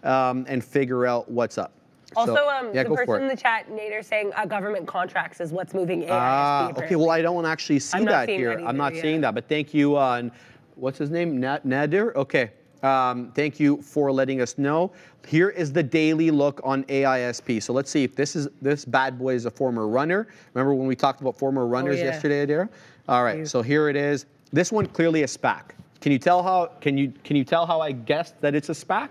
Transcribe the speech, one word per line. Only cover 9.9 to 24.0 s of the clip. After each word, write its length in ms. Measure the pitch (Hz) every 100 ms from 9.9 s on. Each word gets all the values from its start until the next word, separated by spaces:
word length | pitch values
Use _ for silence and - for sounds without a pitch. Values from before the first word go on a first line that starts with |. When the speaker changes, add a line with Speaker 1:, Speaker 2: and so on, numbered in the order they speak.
| 143
Speaker 1:
uh, 200 | 131 120
and 140 | 120 - - - _ -
what's 220 | 131 135
his 120 | 147
name? 300 | 170 175 135
Na-, 180 | 127 147
Nader? 540 | 135 131 147 180 220
Okay. 360 | 139 135 147 117 - _ _
Um, 500 | 135 135 127 123 120
thank 240 | 131 147 147
you 220 | 147 147
for 320 | - 151 139
letting 300 | 135 131 135
us 160 | 120 -
know. 340 | 139 156 185 - - _ -
Here 220 | 156 190
is 240 | 180 156
the 100 | 143
daily 480 | 143 160 156 160 165
look 300 | 151 143 139
on 220 | - 135 135
A 140 | 139 135
I 140 | 131
S 200 | 123 117
P. 180 | - 113
So 140 | -
let's 180 | 123 139
see 140 | 160
if 100 | 127
this 220 | - 147 165
is, 120 | 143 -
this 220 | 135 147
bad 340 | 131 131 135 127
boy 160 | 131
is 120 | 127 117
a 40 |
former 380 | - 135 117 107
runner. 400 | 120 156 185 220 - -
Remember 220 | 123 135
when 120 | 139 131
we 80 |
talked 280 | 127 139 135
about 140 | 135 -
former 300 | 135 135 120
runners 300 | 123 139 143
Speaker 2:
Oh, 80 |
yeah. 80 | -
Speaker 1:
yesterday, 340 | 151 151 143 143
Adara? 220 | 151 196 - - - -
All 160 | 127
right, 140 | 120 101
Speaker 2:
Yeah. 60 |
Speaker 1:
so 180 | 156 127
here 260 | 117 147 151
it 80 |
is. 300 | 143